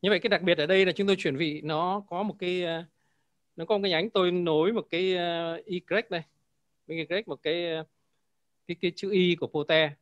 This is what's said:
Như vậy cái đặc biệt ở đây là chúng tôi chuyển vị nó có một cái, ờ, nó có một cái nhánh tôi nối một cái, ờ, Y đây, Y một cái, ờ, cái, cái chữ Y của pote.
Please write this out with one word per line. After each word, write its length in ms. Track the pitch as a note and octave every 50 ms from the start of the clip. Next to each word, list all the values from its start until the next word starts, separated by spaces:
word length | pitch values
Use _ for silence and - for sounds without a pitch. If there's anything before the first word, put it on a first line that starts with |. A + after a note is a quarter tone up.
| -
Như 80 | F#3+
vậy 80 | G#3+ F3
cái 100 | - A#3
đặc 140 | G3+ E3+ E3+
biệt 160 | F#3+ E3+ D#3
ở 80 | D3
đây 200 | D#3 F#3+ F#3+ G3
là 60 | F#3 E3+
chúng 140 | - G3+
tôi 100 | G3+ G3
chuyển 200 | F#3 F#3+ F3 C#3
vị 240 | C3 E3+ D#3 D3 D3+
nó 440 | D3+ D3+ D#3+ D#3 E3+ F3+ F#3+ G#3 G3+ _
có 140 | F3 F3 G3+
một 120 | G#3+ F#3+ G3+
cái, 260 | - F3+ F3+ F3+ F3+
ờ, 200 | E3+ E3 E3 E3+ D#3+ _ _ _ _ _ _ _ _ _ _ _ _ _
nó 80 | - E3
có 140 | E3 A3 G3+
một 40 | G3
cái 80 | G3
nhánh 200 | F3 D#3 E3+ A3+
tôi 220 | - G3+ F#3 F3+ F3
nối 400 | F3+ F3 E3+ D#3 D3+ D#3+ F#3 A#3
một 140 | A3 - _
cái, 260 | - E3 F#3 F#3+ F#3
ờ, 460 | F3+ F3 F3 E3+ E3+ E3+ E3 E3 E3+ -
Y 160 | - F#3+ F3+ - - E3+ G3+ A#3 -
đây, 120 | F3 E3+ D#3+ _ _ _ _ _ _ _ _ _ _ _ _
Y 360 | - D#3 E3 D#3+ D3 F3 G3 A3
một 160 | - D3+ B2+ _
cái, 320 | D3 D#3 F3 F3 E3+ E3
ờ, 100 | D#3+ D#3+ _ _ _ _ _ _ _ _ _ _ _ _ _ _ _ _
cái, 80 | _ E3+ -
cái 120 | - F3 E3+
chữ 140 | - - G3
Y 260 | G#3 F#3+ F#3 F3+ F3
của 100 | E3 -
pote. 480 | C3 _ D#3 D3 - E3 D#3+ D#3 D3+ C#3+ _